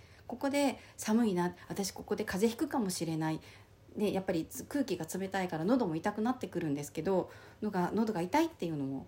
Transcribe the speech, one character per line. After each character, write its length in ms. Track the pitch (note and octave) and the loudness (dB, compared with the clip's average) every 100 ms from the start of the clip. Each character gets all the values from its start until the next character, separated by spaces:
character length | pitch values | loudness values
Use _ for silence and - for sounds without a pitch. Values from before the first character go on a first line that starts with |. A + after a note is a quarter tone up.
| - - - | -20 -18 -12
こ 80 | A#3+ | -4
こ 140 | C#4 | 0
で 300 | C#4+ C#4 - - - | 2 2 0 -8 -6
寒 300 | - A3 A3+ | 2 4 6
い 60 | |
な、 220 | F3 F3+ - - | 4 2 -2 -8
私 220 | F3 F#3+ | -4 -4
こ 120 | - | -4
こ 120 | - G#3 | -4 -2
で 80 | |
風 240 | G#3+ F#3 A3+ | -2 2 2
邪 140 | A3+ | 2
ひ 60 | D4 | 0
く 20 | |
か 100 | C#4+ | 0
も 100 | F#3+ | 0
し 160 | - E3 | 0 -2
れ 100 | D#3+ | 0
な 160 | D#3+ | 0
い。 80 | D#3+ - - - - - - | -2 -6 -20 -20 -20 -12 -2
ね、 160 | G3+ | 0
や 100 | F#3+ | 0
っ 40 | F#3+ | 0
ぱ 80 | |
り 120 | E3+ D#3 - G#3+ | -2 -2 -8 -4
空 160 | C#4+ | -2
気 140 | - F3+ | 0 -2
が 80 | D#3+ | -4
冷 240 | F#3 F#3+ | -4 -2
た 120 | G3 | -2
い 60 | F3+ | -2
か 100 | D#3+ | 0
ら 60 | |
喉 240 | F3 B3+ G3 | 2 2 2
も 80 | D#3+ | 0
痛 160 | - | -2
く 100 | - | 0
な 100 | A3+ | 0
っ 60 | B3+ | -2
て 100 | F#3 | -4
く 120 | F3 | -4
る 80 | D#3+ | -2
ん 80 | C#3+ | -2
で 80 | |
す 80 | D3 | -4
け 100 | - | -4
ど、 300 | E3 F#3 - - - - | 2 2 2 -6 -18 -6
の 100 | G#3+ | -2
が、 200 | F#3 F3 | 0 2
喉 180 | G3+ A3 | 2 2
が 100 | F#3 | 0
痛 200 | F3+ D4 | 2 4
い 40 | E4 | 4
っ 20 | |
て 160 | - E3 | 0 -4
い 40 | |
う 60 | D3 | -2
の 60 | |
も、 240 | C3+ C3+ | -2 -6